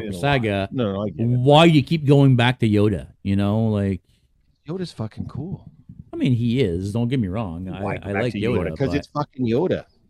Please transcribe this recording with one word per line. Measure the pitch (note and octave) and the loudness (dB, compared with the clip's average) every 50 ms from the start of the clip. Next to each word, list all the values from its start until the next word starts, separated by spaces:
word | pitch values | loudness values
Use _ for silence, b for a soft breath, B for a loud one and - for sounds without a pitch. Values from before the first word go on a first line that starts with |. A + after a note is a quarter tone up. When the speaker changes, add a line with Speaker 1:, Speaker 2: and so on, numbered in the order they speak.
| G#2+ G#2 | -2 -4
Speaker 1:
a | |
Speaker 2:
Skywalker | F#2+ | -6
Speaker 1:
lot. | F2 | -2
Speaker 2:
saga, | - C#3+ C#3+ C3 A2+ G#2+ G2+ G2 F#2+ - - | 0 0 0 2 0 0 -2 -2 -2 -4 -4
Speaker 1:
No, | C3 A#2+ G2+ G2 | -4 -2 -2 -2
no, | G2 G#2 | -4 -4
I | G#2 | -6
get | D2+ D2+ | -4 -4
it. | A2+ A#2+ | -2 0
Speaker 2:
why | B2 B2 B2 C#3 C#3+ D3+ E3+ E3+ | 0 2 4 6 8 8 8 8
do | D#3+ | 6
you | C#3+ | 4
keep | B2 - E3+ D#3+ D3 | 2 2 -2 -2 2
going | C3 D3 C#3 C#3 C3+ C3 | 4 6 6 6 6 6
back | A#2+ A#2 B2 B2+ - | 4 4 2 2 2
to | A#2+ A2 | 0 2
Yoda, | G#2 G2+ G2+ A2 G2 D#2 C2+ - - _ - | 4 4 4 2 0 -2 -6 -12 -16 _ -4
you | F#2+ G2 G2 | -2 0 0
know? | G2+ G2+ G#2 A2 A2+ A2 | 0 0 0 0 0 0
Like, | G#2+ G2+ G2+ G2 F#2+ F#2 _ _ _ _ _ _ _ _ _ _ _ _ _ C#3+ | 0 0 0 -2 -2 -4 _ _ _ _ _ _ _ _ _ _ _ _ _ -12
Speaker 1:
Yoda's | E3 F#3+ F3+ - | -8 -8 -8 -10
fucking | - - A2 G#2+ - - F#2+ - | -8 -10 -10 -10 -8 -10 -12 -10
cool. | - B2 C#3+ F#3+ F3+ - - - _ _ - - - - - - - | -10 -10 -10 -10 -12 -14 -14 -20 _ _ -20 -20 -20 -20 -20 -12 -8
Speaker 2:
I | E4+ | -4
mean, | C#4+ D3+ B2 | 0 0 0
he | A2+ A#2+ A#2 A2+ C3+ | 0 0 0 0 0
is. | B2+ F#2+ E2 F2+ F#2+ G2 | 0 0 0 -4 -4 -4
Don't | G2 A#2 A#2+ A#2+ | -4 -4 -2 -2
get | C3+ C3+ | -2 -2
me | G#2+ F2+ | -2 -2
wrong. | F2+ A2+ A2+ F2+ E2 E2+ F#2 F#2 | -4 -6 -6 -6 -8 -10 -10 -10
I, | F2+ F#2 | -10 -8
Speaker 1:
Why | G2 G2+ G2+ F#2 | -6 -6 -6 -8
go | - F#2+ | -8 -6
Speaker 2:
I | G2+ | -4
Speaker 1:
back | F#2+ F#2+ | -4 -4
Speaker 2:
like | - G2+ | -4 -4
Speaker 1:
to | G2+ | -2
Speaker 2:
Yoda, | G#2 A#2 B2 G2+ E2+ | -2 -2 -2 -2 -2
Speaker 1:
Yoda? | F#2 - - | -4 -4 -4
'Cause | C#3 C3+ | -4 -2
Speaker 2:
but | - - | -2 -4
Speaker 1:
it's | - - | -6 -6
fucking | - D3 D3 - _ C3+ B2+ A2+ | -6 -6 -6 -6 _ -6 -2 0
Yoda. | A2+ C3+ F3 F#3 A2 D#2 - _ _ _ _ | 0 0 0 0 -2 -4 -6 _ _ _ _